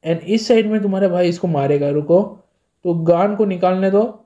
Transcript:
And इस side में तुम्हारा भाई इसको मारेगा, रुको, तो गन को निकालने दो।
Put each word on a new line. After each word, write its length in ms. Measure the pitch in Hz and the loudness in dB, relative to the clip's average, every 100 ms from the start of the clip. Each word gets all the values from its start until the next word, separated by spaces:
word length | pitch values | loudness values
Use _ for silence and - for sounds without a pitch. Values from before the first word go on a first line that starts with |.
| 160 | -4
And 120 | 165 | -4
इस 240 | 175 220 220 | 0 -2 2
side 200 | 226 214 | 2 2
में 140 | 214 | -2
तुम्हारा 260 | 202 190 190 | -2 0 0
भाई 220 | 175 180 | 2 0
इसको 180 | 170 180 | 0 -2
मारेगा, 420 | 151 139 143 143 | -2 0 0 0
रुको, 320 | 147 147 175 214 - _ _ _ _ | -2 2 2 2 -8 _ _ _ _
तो 100 | 180 | -4
गन 420 | 170 160 170 202 208 | -2 2 2 2 0
को 100 | 208 | -2
निकालने 460 | 180 185 185 190 | 0 0 0 0
दो। 260 | 196 233 - | 0 -2 -6